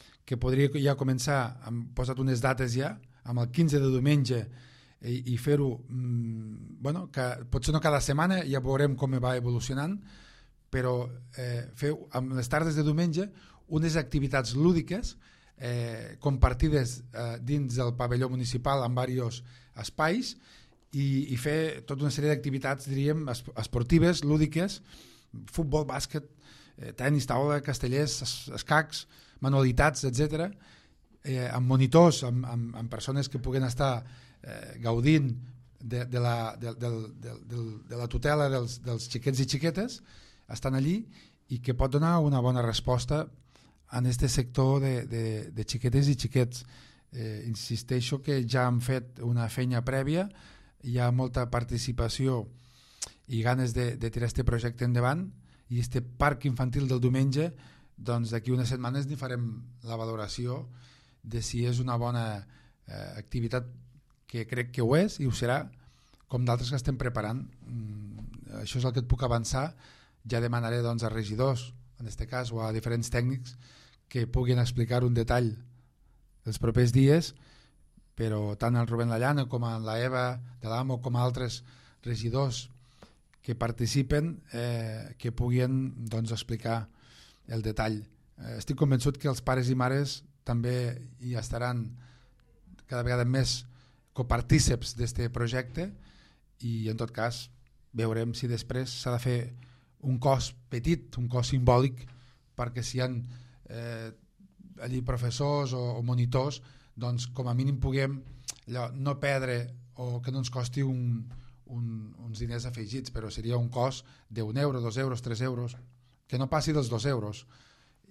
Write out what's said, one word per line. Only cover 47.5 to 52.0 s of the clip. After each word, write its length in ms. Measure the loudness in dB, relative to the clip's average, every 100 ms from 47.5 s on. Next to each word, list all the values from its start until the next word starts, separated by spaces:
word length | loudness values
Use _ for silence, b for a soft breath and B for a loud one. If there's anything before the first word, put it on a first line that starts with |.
| -6 -4 -6 0 0 0 -2
que 140 | 0 0 2
ja 160 | 2
han 160 | 4 2
fet 400 | 2 -2 -2 -6
una 300 | -2 0 0
feina 300 | 0 0 0
prèvia, 460 | 2 0 2 0 -2 B B B B B
hi 140 | -4 0
ha 140 | 2
molta 320 | 2 2 0 0
participació 920 | -2 -2 -2 -2 0